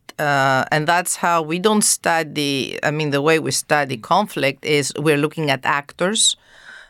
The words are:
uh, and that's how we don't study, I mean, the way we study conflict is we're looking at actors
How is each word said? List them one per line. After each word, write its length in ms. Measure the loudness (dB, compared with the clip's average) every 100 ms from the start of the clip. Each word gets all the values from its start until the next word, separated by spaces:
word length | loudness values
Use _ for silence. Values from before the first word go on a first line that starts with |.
| _ -4
uh, 460 | 0 2 2 2 2
and 160 | 0 2
that's 300 | 0 0 -2
how 240 | 0 0
we 180 | 0 -2
don't 240 | 2 2
study, 960 | 2 0 0 0 -2 -4 -2 -2 -4 -4
I 80 | -2
mean, 200 | -2 0
the 120 | 0
way 160 | 2 2
we 140 | 0
study 440 | -4 0 0 0 -4
conflict 680 | 0 0 0 0 -2 -2 0
is 260 | 0 0 -2
we're 180 | 0 2
looking 340 | 0 -2 -2
at 140 | 0
actors 720 | 0 -2 -4 -4 -2 0 0 -2 _ -20 -20 -20 -14